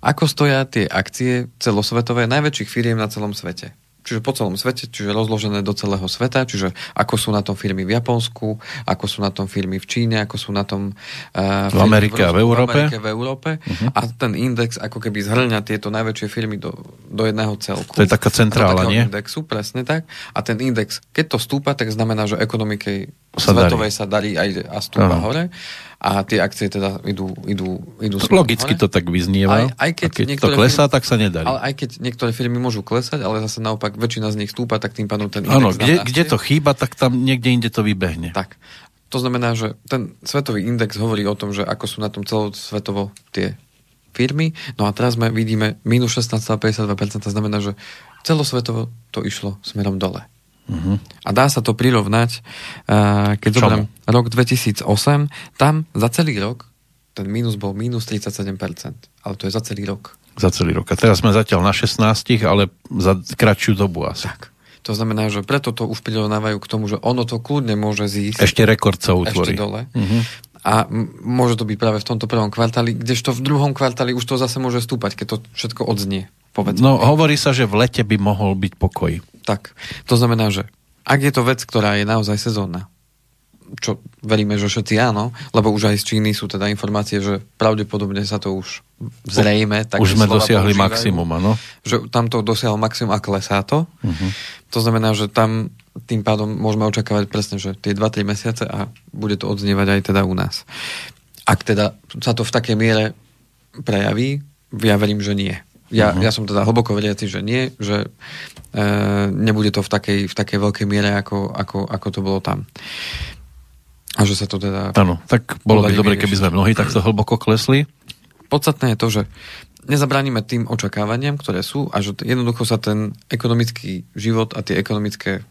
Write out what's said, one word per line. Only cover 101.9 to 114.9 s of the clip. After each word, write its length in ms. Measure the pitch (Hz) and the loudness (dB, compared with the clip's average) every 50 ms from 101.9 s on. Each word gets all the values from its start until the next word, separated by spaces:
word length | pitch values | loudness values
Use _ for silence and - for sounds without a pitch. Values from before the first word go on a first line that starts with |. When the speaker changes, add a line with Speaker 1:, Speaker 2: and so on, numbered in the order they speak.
| - - _ _ - | -2 -6 _ _ -12
Speaker 1:
sa 140 | - - 127 | -4 -2 -2
to 120 | 117 120 113 | 0 0 -2
v 80 | 113 - | 0 0
takej 220 | - 123 - 110 | -2 0 0 0
miere 300 | 107 113 113 110 110 107 107 - - _ _ _ _ _ _ _ _ _ _ _ | 2 2 4 4 2 2 0 -4 -8 _ _ _ _ _ _ _ _ _ _ _
prejaví, 640 | - 110 - 104 98 101 107 107 107 123 135 139 143 143 - _ _ _ _ - | -10 -4 -2 0 0 2 0 0 0 0 0 -2 -4 -6 -12 _ _ _ _ -8
ja 220 | 110 110 110 104 | 0 2 4 4
verím, 240 | 101 107 104 104 104 | 4 4 2 0 -2
že 160 | 101 101 101 | -2 -2 -2
nie. 200 | 101 98 95 95 95 - _ _ - _ _ | -2 -2 -2 -4 -6 -10 _ _ -20 _ _
Ja, 220 | 117 110 107 104 | 2 4 4 4
Speaker 2:
Mhm. 120 | 92 92 90 | 4 4 2
Speaker 1:
ja 80 | 113 | 2
som 120 | 104 - 110 | 2 0 -4
teda 200 | 98 104 101 98 | 0 0 2 2
hlboko 280 | 104 113 120 113 - 107 | 4 4 2 2 2 0
veriaci, 340 | 101 104 104 101 - 107 | 0 0 -2 -2 -2 -4
že 120 | 98 95 98 | -6 -6 -4
nie, 300 | 95 104 120 127 131 127 127 | -4 -2 0 0 -2 -2 -6
že, 340 | _ 107 101 104 101 104 - - _ - - - - - - - - - - | _ -4 -2 -2 -2 -2 -4 -10 _ -20 -18 -16 -16 -16 -18 -18 -20 -20 -8
e, 120 | - 107 104 104 101 104 104 101 101 101 101 101 | -4 -2 0 2 2 2 2 2 2 2 0 0
nebude 420 | 95 98 104 113 107 107 104 104 | 0 2 2 2 2 2 2 2
to 80 | 95 104 | 2 0
v 100 | 98 - | -2 0
takej, 280 | - 101 - - 101 101 101 | -2 -2 0 0 0 0 0
v 80 | 90 - | -2 -2
takej 240 | - 104 - - 101 | -4 -4 -2 0 0
veľkej 260 | 101 104 101 - 104 | 0 0 0 0 -2
miere, 280 | 101 101 104 101 101 101 | 0 0 2 2 2 0
ako, 340 | 101 98 - 104 101 98 92 | 0 -2 -2 -4 -4 -4 -4
ako, 280 | - - - - - 98 98 | -4 -6 -8 -6 -4 -6 -4
ako 200 | - 104 95 - 104 | -4 -6 -6 -6 -6
to 120 | 95 - | -4 -4
bolo 180 | 95 95 98 98 | -2 -2 -2 -2
tam. 260 | - 98 98 95 98 - _ - - - - - - - - - - - - - - - - - - _ _ - _ _ _ _ _ - - | -2 -2 -4 -4 -6 -10 _ -18 -16 -14 -12 -12 -10 -10 -8 -8 -8 -10 -12 -16 -20 -20 -20 -20 -20 _ _ -20 _ _ _ _ _ -12 0
A 100 | - 104 | 2 2
že 120 | 101 101 | 2 2
sa 120 | 98 101 | 0 -4
to 120 | 98 - 95 | -4 -4 -4
teda 320 | 95 101 95 98 98 95 | -4 -4 -4 -4 -4 0